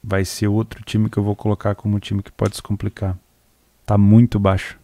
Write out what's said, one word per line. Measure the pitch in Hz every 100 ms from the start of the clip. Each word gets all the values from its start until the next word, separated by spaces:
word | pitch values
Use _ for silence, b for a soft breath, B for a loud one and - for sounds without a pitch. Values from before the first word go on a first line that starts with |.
Vai | - 98
ser | 95 - 104
outro | 104 110 -
time | - 110 110
que | -
eu |
vou | 104
colocar | 101 107 104 104
como | 101 107 104
time | - 101
que | -
pode | - 104
se | -
complicar. | - 101 104 - 98 90 _ _ _ _ _ _
Tá | - 104
muito | 101 110 120 107
baixo. | 98 95 - -